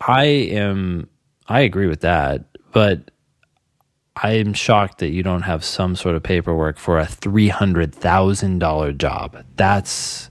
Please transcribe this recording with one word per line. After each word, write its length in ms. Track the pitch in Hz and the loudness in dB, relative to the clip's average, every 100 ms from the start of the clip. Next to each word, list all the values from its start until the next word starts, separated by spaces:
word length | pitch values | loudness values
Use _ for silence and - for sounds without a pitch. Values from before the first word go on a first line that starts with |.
I 220 | - 127 147 | 2 2 4
am, 800 | 143 92 104 101 98 92 87 - _ _ _ - | 2 0 -2 -2 -2 -2 -4 -8 _ _ _ -2
I 140 | 120 | 2
agree 260 | 131 95 95 | 2 2 0
with 140 | 78 | 0
that, 420 | 82 85 71 69 - - _ | 0 2 0 -4 -8 -20 _
but 400 | 110 104 82 - _ _ _ _ _ _ _ _ _ _ - | 2 2 0 -6 _ _ _ _ _ _ _ _ _ _ -6
I 140 | 107 | 0
am 220 | 110 104 | 0 0
shocked 440 | 101 - 107 98 - | -2 2 4 2 -4
that 120 | 82 | -4
you 120 | 87 | -2
don't 200 | 92 90 | -2 -2
have 200 | 92 80 | -2 -4
some 320 | - - 92 90 | -4 -4 -2 -2
sort 200 | 92 82 | -2 -2
of 60 | |
paperwork 540 | - 92 85 82 78 76 | 0 -2 0 0 -2 -2
for 200 | - 82 | 0 0
a 60 | 78 | 0
three 420 | - 101 104 104 | -6 0 2 2
hundred 480 | 95 98 85 80 - | 2 0 0 -2 -2
thousand 640 | 87 92 95 98 101 90 | 0 2 2 0 -2 0
dollar 320 | 82 78 76 | 0 0 -2
job. 540 | 71 82 101 - - - - | -2 -4 -4 -10 -14 -18 0
That's 760 | 190 202 196 - - - - | 2 2 -2 -8 -8 -10 -16